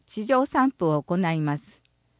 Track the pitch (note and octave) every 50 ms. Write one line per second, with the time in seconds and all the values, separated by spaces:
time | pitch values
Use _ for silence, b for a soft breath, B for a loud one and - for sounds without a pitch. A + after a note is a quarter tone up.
0 | _ - - G#3+ G#3+ A3+ C4 B3+ C#4 - - D4 C4 C4+ - - F3+ D#3+ D3+ D3
1 | - - F3 F#3 F#3+ E3 E3 D#3+ D3+ D3 D3 D3 - - - _ _ _ _ _
2 | _ _ _